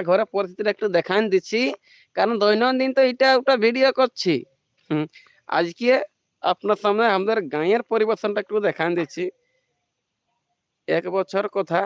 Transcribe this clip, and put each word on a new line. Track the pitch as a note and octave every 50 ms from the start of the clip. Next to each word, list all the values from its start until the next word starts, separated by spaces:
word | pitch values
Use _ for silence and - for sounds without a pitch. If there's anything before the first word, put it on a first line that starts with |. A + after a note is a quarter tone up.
ঘরে | F#3+ E3 F3+ G#3+ A3
পরিস্থিতিটা | - - G3 G3 F3+ F3+ - G#3 G#3
একটু | G3 - A3 G#3
দেখান | F3 E3+ D#3 - F#3 G#3 A3 G#3
দিচ্ছি, | F#3 F#3 - - G#3 A3+ B3+ C#4 C4+ - _ _ _ _ _ _ -
কারণ | F#3 F#3+ A3 A#3 G#3
দৈনন্দিন | G3+ G#3 G#3+ A3 A#3+ B3+ C4 B3+ C4 C4 B3+
তো | C4+
এটা | C4 C4 B3 - C4 C4+ C4
ওটা | B3+ C4+ C4+ C4+
ভিডিও | A#3 G#3+ A#3 A#3+ C4 C4 C4+
করছি। | - - C4 B3 - - - F#3 D#3 B2 - - _ _ _ _ _ _ _ -
হুম, | D#3+ D3+ D#3 E3 _ - - _ _ _ _ -
আজকে | - D#3 F3 E3+ E3+ - A#3+ A#3+ C4 - D4 - _ _ _ _ _ _
আপনার | - E3+ F3+ - - G3+ G#3 G3
সামনে | - G#3 G3+ G#3+ A#3 A3+
আমাদের | G3 F#3 F#3+ G#3 A3+ A3 F3+ C3+
গাঁয়ের | D3 D3+ D#3 F3+ G#3+ A#3
পরিবেশনটা | A#3+ - A3+ A3+ G#3+ G#3+ A3 - - G#3 G3+ G#3
একটু | G3 - G#3 G#3+
দেখান | G#3 F3 - - E3 E3+ F3
দিচ্ছি। | F3 D#3+ - - E3+ F3+ F#3 - _ _ _ _ _ _ _ _ _ _ _ _ _ _ _ _ _ _ _ _ _ _ _ _ _ _ _ _ _ _ -
এক | D#3+ E3 E3+ F3+
বছর | F3+ G3 F#3 - - G3 G3+ G3+
কথা | - G3+ F#3 - E3 F3 G3